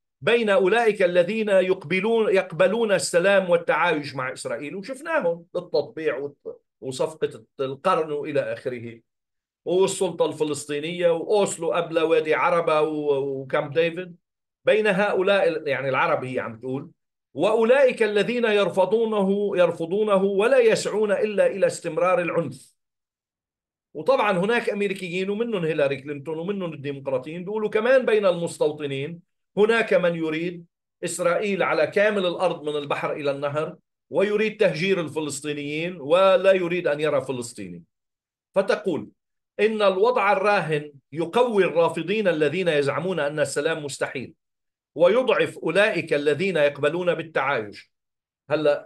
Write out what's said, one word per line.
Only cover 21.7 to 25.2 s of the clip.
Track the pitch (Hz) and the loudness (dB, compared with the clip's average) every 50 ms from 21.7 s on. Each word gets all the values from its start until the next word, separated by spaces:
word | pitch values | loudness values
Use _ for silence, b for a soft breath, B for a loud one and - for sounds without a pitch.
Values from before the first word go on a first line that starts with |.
| - - - 170 156 165 175 185 180 175 | 0 -2 -6 -6 -2 0 2 2 2 2
العنف". | 175 160 - 170 165 135 135 - - _ _ _ _ _ _ _ _ _ _ _ _ _ _ _ _ _ _ _ _ _ _ _ _ _ - | 0 0 -2 -2 -2 -4 -6 -12 -18 _ _ _ _ _ _ _ _ _ _ _ _ _ _ _ _ _ _ _ _ _ _ _ _ _ -14
وطبعا | 147 156 - 269 262 226 208 | -4 0 2 2 2 2 0
هناك | 196 175 185 208 240 233 233 - | 0 0 0 0 0 0 0 -2
أمريكيين | 208 202 202 196 196 202 190 175 165 185 | -2 -2 -2 -4 -4 -6 -8 -6 -6 -4